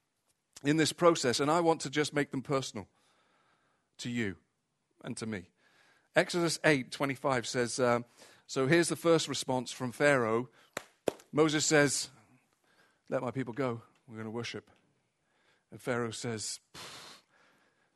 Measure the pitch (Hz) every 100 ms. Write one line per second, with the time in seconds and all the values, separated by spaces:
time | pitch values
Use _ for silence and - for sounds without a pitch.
0 | _ _ _ _ _ - 139 156 147 -
1 | 175 170 127 113 143 170 165 165 143 151
2 | 147 147 143 139 131 139 - 107 90 _
3 | _ _ _ _ _ _ _ _ _ -
4 | 123 120 104 87 _ _ _ _ _ _
5 | - 117 110 101 90 _ _ _ _ _
6 | _ 160 - 175 165 - 156 139 117 -
7 | 139 127 143 127 107 127 120 - 120 120
8 | 120 _ - - - 135 135 170 170 160
9 | 170 160 143 131 - 127 117 - 127 -
10 | 147 135 110 113 131 _ _ - - _
11 | - - - 143 156 151 139 151 143 -
12 | - - _ _ _ _ _ _ _ _
13 | - 135 127 127 120 113 131 117 - _
14 | - 110 110 117 117 107 _ _ _ _
15 | _ _ _ _ _ _ _ 117 139 120
16 | 117 107 123 113 - - _ - - -
17 | - - _ _ _ _ _ _ _